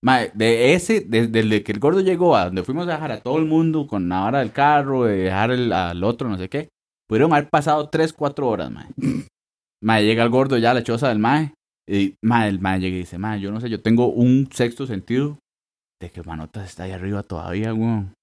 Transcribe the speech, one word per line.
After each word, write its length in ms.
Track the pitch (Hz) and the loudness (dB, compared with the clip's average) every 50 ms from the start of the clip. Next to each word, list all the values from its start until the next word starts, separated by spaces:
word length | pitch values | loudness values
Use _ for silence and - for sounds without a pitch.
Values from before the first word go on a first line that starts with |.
Ma, 180 | - 123 131 123 110 - - | 4 4 2 2 2 -2 -2
de 420 | 104 110 113 117 113 120 127 165 | 0 2 2 4 4 4 4 4
ese, 260 | 180 175 - 226 214 | 2 2 0 0 0
de-, 260 | - 87 113 113 117 | 0 0 0 0 0
desde 340 | 113 110 113 113 107 110 104 | 2 2 0 2 2 2 0
que 120 | 104 - 104 | 0 -2 -6
el 60 | 104 | 0
gordo 200 | 98 143 170 196 | 0 2 2 4
llegó 340 | 190 185 185 170 175 175 147 | 2 2 2 2 4 4 4
a 80 | 107 90 | 4 2
donde 180 | 90 90 92 90 | 0 -2 -6 -4
fuimos 240 | - 131 160 180 | -4 -6 -6 -4
a 60 | 180 160 | -4 -6
dejar 180 | 151 156 147 | -6 -6 -8
a 80 | 120 - | -8 -8
todo 180 | _ 123 135 | _ -2 0
el 60 | 160 160 | 0 0
mundo 420 | 156 156 160 165 160 156 156 143 | 2 2 2 2 2 0 0 -4
con 220 | 143 - 101 90 | -4 -4 -4 -2
la 140 | 87 90 92 | -2 -2 -2
vara 180 | 95 107 127 139 | -2 0 0 0
del 140 | 127 107 - | -2 -2 0
carro, 500 | - 139 147 151 147 143 139 139 131 123 | 2 2 4 4 2 2 0 0 0 0
de 140 | 113 101 | 2 0
dejar 340 | 95 92 92 92 95 107 117 | 0 0 0 0 0 0 0
el, 220 | 127 123 123 117 92 | 0 0 0 0 0
al 280 | 90 92 87 87 87 92 | 0 -2 -2 -4 -2 -2
otro, 240 | 107 120 120 139 120 | -2 -2 -2 -4 -6
no 80 | 101 | -6
sé 100 | 90 90 | -6 -8
qué, 220 | 92 - 139 156 - _ _ _ _ _ _ _ | -8 -8 -8 -10 -10 _ _ _ _ _ _ _
pudieron 280 | _ 110 113 139 170 165 | _ 2 4 4 4 4
haber 160 | 147 147 - | 2 2 2
pasado 400 | - 156 143 156 151 151 151 147 | 0 0 2 2 0 0 -2 -2
tres, 240 | - 160 160 156 156 | 0 0 0 0 -2
cuatro 340 | _ 147 139 143 - 139 | _ -6 -4 -4 -2 -2
horas, 240 | 123 110 92 80 64 | -2 -2 -2 -4 -8
ma. 160 | 57 - 69 - - | -10 -14 -16 -16 -12
<clears throat> 880 | - - - - - - - _ _ _ _ _ _ _ _ _ _ - | -4 -4 -4 -4 -4 -8 -12 _ _ _ _ _ _ _ _ _ _ 0
Ma, 160 | 110 113 110 | 2 2 4
llega 240 | 104 107 113 113 117 | 4 4 4 4 2
el 60 | 117 | 2
gordo 280 | 117 127 135 135 135 | 4 2 2 2 2
ya 140 | 120 113 117 | 2 4 4
a 20 | 127 | 2
la 100 | 123 113 | 2 0
choza 260 | - 117 117 143 135 | -2 -2 0 0 0
del 100 | 117 107 | 0 2
mae, 320 | 107 117 135 151 160 143 - _ _ _ _ _ _ | 2 2 2 2 0 -4 -6 _ _ _ _ _ _
y, 280 | - 98 101 98 95 - _ - | -4 0 0 0 0 -2 _ -2
ma, 240 | 110 120 117 110 | 0 2 2 2
el 140 | 104 101 92 | 0 -2 -2
mae 180 | 95 95 95 92 | -2 0 0 0
llega 160 | 92 92 92 | -2 -2 -4
y 40 | 92 | -6
dice, 180 | 90 - - | -8 -8 -10
"Ma, 180 | 90 98 110 107 | -8 -8 -6 -6
yo 160 | 104 98 98 | -6 -6 -8
no 80 | 104 110 | -8 -8
sé, 100 | 117 123 | -6 -6
yo 120 | 113 98 | -6 -4
tengo 260 | - 110 113 117 120 | 2 2 4 4 4
un 400 | 117 - 120 120 127 127 135 135 135 - | 2 2 2 4 4 4 4 2 -2 -2
sexto 340 | - 127 120 120 - 139 | -2 -2 -2 -2 -6 -8
sentido 500 | 131 113 95 92 - 117 127 139 147 147 143 _ _ _ _ _ _ _ _ _ _ _ _ | -8 -6 -10 -6 -4 -2 -2 -2 -4 -8 -12 _ _ _ _ _ _ _ _ _ _ _ _
de 80 | - 85 | -18 -16
que 140 | _ 90 82 | _ -16 -14
Manotas 460 | 85 82 80 78 78 _ 104 98 92 | -12 -12 -12 -12 -12 _ -14 -14 -14
está 140 | - - 87 | -14 -12 -12
ahí 100 | 95 95 | -12 -10
arriba 280 | 90 90 98 104 101 98 | -8 -8 -6 -6 -6 -8
todavía, 500 | _ 95 80 85 87 87 98 110 113 113 | _ -10 -10 -8 -6 -6 -4 -4 -4 -2
weón." 400 | 110 110 117 113 107 98 95 - _ | -2 -2 -2 -2 -2 -4 -8 -12 _